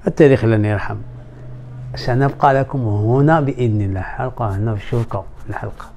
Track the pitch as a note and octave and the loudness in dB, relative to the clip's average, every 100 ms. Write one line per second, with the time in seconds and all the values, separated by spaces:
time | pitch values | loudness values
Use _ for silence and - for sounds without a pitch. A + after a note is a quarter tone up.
0 | G3 - C#3 C3+ A2+ A2 G#2 G#2 - G#2 | -2 6 6 8 4 2 2 0 -4 -8
1 | - - - - - - - - - - | -10 -14 -18 -16 -14 -14 -14 -14 -12 -6
2 | - B2 C#3 - C#3+ C3+ C3+ C#3 A#2 G#2 | -2 2 2 4 4 4 0 -2 0 0
3 | A2 C3 D3 D#3+ C3+ C3 B2 G#2+ G2+ F#2+ | 2 4 4 4 2 0 0 2 0 -4
4 | F2 - B2+ B2 A2+ F#2+ A2 G#2 - A#2+ | -6 -6 -8 -4 -4 -2 -2 -4 -2 -2
5 | A2+ G2+ F#2+ - - G2+ G#2 - - | -2 -6 -8 -14 -10 -8 -8 -12 -16